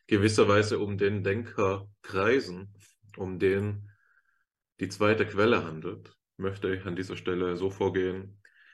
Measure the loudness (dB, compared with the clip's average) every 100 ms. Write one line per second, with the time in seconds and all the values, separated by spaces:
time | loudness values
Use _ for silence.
0 | 0 2 4 6 6 6 4 0 -2 0
1 | 0 0 -2 -2 -4 -2 0 -2 -8 _
2 | -6 -2 2 2 0 -10 -14 -20 _ _
3 | _ -10 -8 0 2 2 0 -4 -10 _
4 | _ _ _ _ _ _ _ -10 -8 0
5 | 2 4 2 2 4 2 0 -8 -10 -12
6 | -16 _ _ -8 -6 -4 -4 -4 -4 -8
7 | -8 -8 -4 -2 -2 -2 -4 -2 0 0
8 | -2 -4 -10 -18 _ _ _